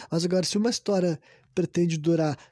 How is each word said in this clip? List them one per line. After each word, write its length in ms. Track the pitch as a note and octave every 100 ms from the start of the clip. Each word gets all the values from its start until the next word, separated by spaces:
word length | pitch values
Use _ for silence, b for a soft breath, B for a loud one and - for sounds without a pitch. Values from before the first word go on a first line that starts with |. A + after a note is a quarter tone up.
| B
Mas 140 | E3
agora, 200 | F3 F#3
se 120 | F3 G3+
uma 140 | A3+
história 480 | A#3 - G3 F3+ D#3+ b b b
pretende 440 | - E3+ F3 F3 D#3+
durar 400 | D#3 E3 D#3 C3+ B